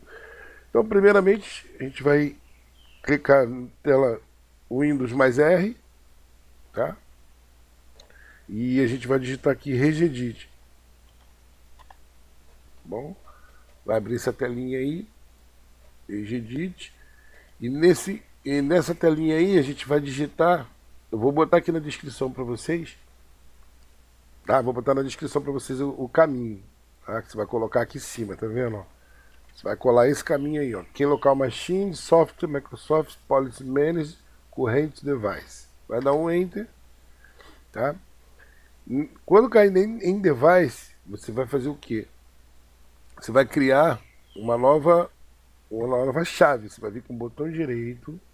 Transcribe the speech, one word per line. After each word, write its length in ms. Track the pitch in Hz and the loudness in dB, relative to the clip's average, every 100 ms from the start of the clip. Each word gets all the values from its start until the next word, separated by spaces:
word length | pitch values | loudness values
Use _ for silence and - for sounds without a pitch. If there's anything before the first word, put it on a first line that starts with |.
| - - - - - - - | -10 -20 -20 -20 -20 -20 -2
Então, 120 | 233 220 | 0 2
primeiramente, 840 | 202 202 202 190 214 - - - - | 4 6 6 4 2 -2 -18 -20 -12
a 40 | |
gente 200 | 131 - | -10 -2
vai 340 | 135 147 147 - _ - _ _ - - | 2 2 2 -4 _ -20 _ _ -20 -10
clicar 440 | - 143 143 139 120 | -2 0 6 4 4
na 200 | 123 123 - | -2 -12 -6
tela 360 | 143 135 131 110 - _ _ _ - | 2 4 2 -2 -10 _ _ _ -8
Windows 420 | 127 147 143 120 | -2 -2 -2 -2
mais 260 | 131 131 123 | 2 2 4
R, 380 | 151 180 202 240 _ _ _ _ _ _ _ - - | 4 2 0 -6 _ _ _ _ _ _ _ -20 -12
tá? 240 | - 139 196 - - - _ _ _ _ _ _ - - - - - - | -6 -6 -8 -20 -20 -20 _ _ _ _ _ _ -20 -20 -20 -20 -20 -12
E 320 | 107 123 127 | -6 -2 2
a 60 | 127 | 0
gente 200 | 131 120 | -2 -2
vai 120 | 135 | -2
digitar 340 | 127 131 147 | -2 -2 -2
aqui 220 | 131 143 | -2 -2
Regedit. 720 | 127 147 156 170 123 123 110 - - - _ _ _ _ _ _ _ _ _ - - - - - _ - - - - - - | 0 2 2 0 0 -8 -10 -18 -20 -20 _ _ _ _ _ _ _ _ _ -20 -20 -20 -20 -20 _ -20 -20 -20 -20 -20 -20
Bom, 320 | - 107 147 196 - - - - - - | -14 -12 -12 -16 -20 -20 -20 -20 -20 -12
vai 140 | - 110 | -4 -4
abrir 160 | 104 | -2
essa 180 | 117 127 | -4 -4
telinha 460 | 117 123 123 127 131 | -4 -6 -6 -6 -6
aí, 280 | 135 170 214 _ - _ _ _ _ _ - - - | -4 -6 -10 _ -20 _ _ _ _ _ -20 -20 -12
Regedit. 840 | 104 104 123 110 131 185 - - - - - - - - - | -10 -8 -8 -8 -10 -10 -12 -20 -20 -20 -20 -20 -20 -20 -10
E 80 | 117 | -8
nesse, 540 | 143 170 165 190 208 - - | 2 4 4 0 -10 -12 -14
e 200 | 139 143 | -4 -2
nessa 320 | 143 175 156 | 2 2 0
telinha 420 | 170 165 156 160 160 | 0 2 2 2 2
aí 220 | 190 185 | 4 4
a 40 | |
gente 240 | 135 143 127 | 2 -4 -2
vai 140 | 147 | -2
digitar, 640 | 139 131 147 - 170 175 120 - _ - - | -2 -6 -6 0 2 2 -2 -20 _ -20 -10
eu 60 | 110 | -2
vou 120 | 123 | 0
botar 280 | 147 156 175 | 2 4 2
aqui 120 | 170 | 2
na 80 | 165 | -4
descrição 540 | 151 - 143 113 131 | -6 -10 -14 -8 -8
pra 100 | 127 | -6
vocês, 540 | 120 117 - 170 151 - _ _ - _ - - - - - _ _ _ _ - - | -8 -8 -6 -6 -8 -18 _ _ -20 _ -20 -20 -20 -20 -20 _ _ _ _ -12 0
tá? 160 | 131 | 0
Vou 100 | 123 | 0
botar 220 | 123 120 | -2 -2
na 80 | 135 | -2
descrição 400 | 139 - 147 147 | -4 -8 -6 -6
pra 100 | 139 | -4
vocês 260 | 139 - 131 | -6 -8 -6
o, 100 | 143 | -6
o 180 | 135 123 | -6 -2
caminho, 540 | - 160 127 117 101 104 _ _ _ | 2 2 0 -8 -12 -18 _ _ _
tá? 160 | - 110 | -12 -10
Que 100 | - | -10
você 60 | 110 | -8
vai 80 | |
colocar 380 | 104 117 110 123 | -6 -4 -2 -2
aqui 160 | 113 135 | -4 -6
em 20 | |
cima, 340 | - - 104 | -14 -10 -10
tá 120 | 92 110 | -8 -8
vendo, 300 | 117 123 104 | -4 -4 -6
ó? 100 | - _ _ - - - - | -12 _ _ -20 -20 -20 -20
Você 100 | - | -12
vai 120 | 101 104 | -8 -2
colar 320 | 131 120 127 | 4 6 4
esse 160 | 143 | 2
caminho 380 | - 143 147 151 | -2 -4 -2 -4
aí, 120 | 135 | -4
ó. 100 | 98 - | -8 -10
Key 100 | - | -2
Local 300 | 143 143 143 | 0 2 2
Machine, 600 | 135 131 - - 185 196 | 2 0 -4 -4 -4 -4
Software, 540 | 151 - 165 156 - 165 | -6 2 4 4 -2 -6
Microsoft, 720 | 139 - 113 - 156 147 - - | -6 -10 -14 -2 -2 -2 -10 -2
Policy 380 | 135 131 113 | 0 0 -6
Manager, 520 | 135 135 151 170 151 170 _ - _ | -4 0 0 -2 -6 -12 _ -20 _
Current 520 | - 123 131 151 - | -6 -2 0 -2 -6
Device. 640 | 139 135 104 87 - - - _ - | -6 -4 -4 -6 -12 -20 -20 _ -8
Vai 140 | 113 | -4
dar 140 | 135 | 0
um 160 | 147 170 | 0 0
Enter, 360 | 175 180 202 233 _ - _ - _ _ - - - _ | -2 -4 -8 -12 _ -20 _ -20 _ _ -20 -20 -20 _
tá? 240 | 101 131 180 - - _ _ - - - - - 127 151 - - | -6 -4 -6 -14 -20 _ _ -20 -20 -20 -20 -8 -6 -6 -10 4
Quando 240 | 196 247 | 4 6
cair 260 | 220 202 185 | 6 6 4
em, 220 | 214 226 | 0 -2
em 200 | 180 202 | -2 0
Device, 760 | 190 123 151 180 147 - - - | 2 4 6 6 4 -2 -18 -20
você 260 | - 101 - | -18 -16 -8
vai 140 | 110 | -6
fazer 240 | 120 139 135 | -4 -4 -4
o 60 | |
quê? 320 | 143 - 110 - - _ - _ - - _ - _ - - | -8 -8 -8 -8 -18 _ -20 _ -20 -20 _ -20 _ -20 -16
Você 100 | - | 0
vai 120 | 120 | 2
criar 560 | 131 151 131 135 165 117 - _ _ | 2 2 2 4 4 0 -8 _ _
uma 220 | 98 110 117 | -10 -4 2
nova, 540 | 131 151 151 170 175 _ - _ _ _ _ | 4 4 4 2 2 _ -20 _ _ _ _
uma 380 | 110 120 123 135 | -8 -4 -2 -2
nova 180 | 135 | -2
chave. 460 | 170 - 160 127 107 | -4 4 4 4 -6
Você 100 | - | -14
vai 100 | 110 | -12
vir 120 | 113 | -12
com 100 | - | -12
o 40 | 120 | -10
botão 340 | 117 117 156 | -10 -8 -8
direito, 680 | 160 147 120 117 120 151 170 - | -6 -4 -6 -8 -12 -16 -18 -20